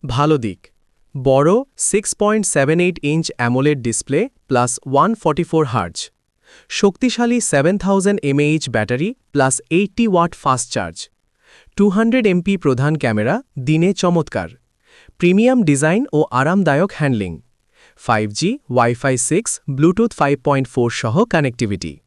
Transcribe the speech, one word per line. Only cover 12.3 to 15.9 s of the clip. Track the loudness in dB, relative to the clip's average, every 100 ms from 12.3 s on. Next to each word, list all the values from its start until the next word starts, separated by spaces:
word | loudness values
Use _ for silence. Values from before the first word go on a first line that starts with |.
এমপি | 0 0 -2 0
প্রধান | 0 0 0
ক্যামেরা, | -2 -2 0 -2 -6 -10 -2
দিনে | 2 2 0
চমৎকার, | 0 0 -2 -6 -8 -14 _ _ _ _ -20 _
প্রিমিয়াম | 2 4 4 4 2
ডিজাইন | 2 2